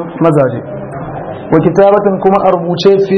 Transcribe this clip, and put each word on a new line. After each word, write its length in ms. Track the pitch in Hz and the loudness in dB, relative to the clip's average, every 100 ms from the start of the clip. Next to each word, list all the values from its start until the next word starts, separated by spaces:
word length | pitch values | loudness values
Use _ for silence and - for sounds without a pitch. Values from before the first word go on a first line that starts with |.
| 165 | -4
mazaje. 460 | - 165 147 131 120 - - - - - - - - | -2 0 2 0 -2 -10 -12 -12 -12 -10 -10 -10 -12
Wa 160 | - 160 | -2 0
kitabatan, 560 | 170 160 196 202 202 190 | 2 4 4 4 0 0
kuma 220 | 190 196 | 0 2
a 120 | 190 | 2
rubuce, 420 | 180 170 175 196 196 | 0 0 0 2 2
fi 200 | 196 | 2